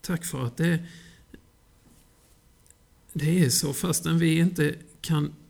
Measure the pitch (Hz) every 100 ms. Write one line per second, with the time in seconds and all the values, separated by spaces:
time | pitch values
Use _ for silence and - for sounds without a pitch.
0 | - 170 - 135 123 - 165 165 170 -
1 | - - _ - _ _ _ _ - -
2 | _ _ _ _ _ _ _ _ _ _
3 | _ - 147 180 143 117 147 139 175 165
4 | 170 165 165 160 170 180 151 - - -
5 | - 156 147 -